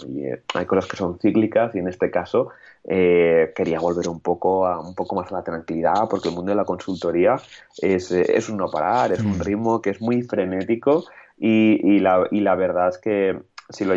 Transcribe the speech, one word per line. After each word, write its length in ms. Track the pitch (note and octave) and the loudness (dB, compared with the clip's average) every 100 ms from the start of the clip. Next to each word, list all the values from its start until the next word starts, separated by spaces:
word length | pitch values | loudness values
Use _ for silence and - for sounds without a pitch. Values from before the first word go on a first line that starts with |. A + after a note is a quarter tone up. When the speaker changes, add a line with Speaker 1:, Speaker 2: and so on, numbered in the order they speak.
| - | -12
Speaker 1:
y, 160 | C#2 | -8
eh, 180 | C#2 - - | -8 -8 -6
hay 100 | - | -6
cosas 220 | F2+ F#2+ - | 0 -2 -2
que 100 | - | -6
son 220 | F2+ F2 | -6 -2
cíclicas 560 | G#2 G#2+ A2 A2 A#2 | 0 2 2 2 0
y 60 | G2 | -2
en 80 | F2+ | -6
este 220 | - - | -2 -2
caso, 380 | F2 - A#2 C3 - - _ | -2 -2 -2 -2 -6 -20 _
eh, 680 | - F#2+ F2+ F2 E2+ E2 D#2+ | -4 2 4 6 6 4 2
quería 260 | - F2+ D#2+ | 0 -2 0
volver 280 | E2+ F2 E2+ | 0 -2 -4
un 120 | E2 | -6
poco 460 | F2 F2 F#2 F#2+ F#2 | -4 -2 0 0 0
a, 140 | F2 | -2
un 140 | E2 | -8
poco 200 | F#2 F#2 | -8 -4
más 160 | G2 - | -4 -4
a 60 | F#2 | -8
la 80 | |
tranquilidad, 640 | E2+ E2 D#2+ E2 E2 F#2+ A2 | -8 -10 -6 -2 0 2 0
porque 220 | F#2+ E2+ | -2 -4
el 40 | |
mundo 180 | F2 F2+ | -4 -2
de 40 | G#2 | -2
la 80 | |
consultoría 720 | F#2+ F2+ - F2+ E2+ E2+ G2 C3+ - - - - | -2 -4 -6 -6 -2 2 2 2 -4 -20 -20 -4
es, 300 | F#2+ F#2 F#2 | 0 0 0
eh, 120 | F2+ - | 0 2
es 140 | G#2+ A2+ | 2 0
un 80 | G#2 | -4
no 140 | F2+ | -4
parar, 420 | D#2 E2+ A#2+ A#2 | -2 0 0 0
es 80 | A2 | 0
un 160 | G#2+ F2+ | -2 -2
Speaker 2:
Mm. 40 | |
Speaker 1:
ritmo 420 | F2+ G#2 A2+ A2+ | -2 -2 0 0
que 80 | G2+ | -2
es 100 | F#2+ | -4
muy 220 | A2+ B2 | -2 -2
frenético 840 | A#2+ G#2 F#2 F#2 F#2+ A#2 C#3 D#3 E3+ - - - | -2 -4 -2 -4 -2 -2 2 0 0 -18 -20 -4
y, 440 | A2+ A2 A2 G#2+ F#2+ G2+ | 2 4 4 4 4 4
y 20 | |
la, 280 | F#2+ F#2 - | 4 4 2
y 100 | G#2 | 0
la 140 | G2 | 0
verdad 340 | F#2 F#2 F2 F2+ | 2 0 2 0
es 80 | F2+ | -2
que 400 | A2 G2+ F#2+ - - - - | -2 0 0 -2 -10 -20 -18
si 160 | - | -6
lo, 80 | G2 | 0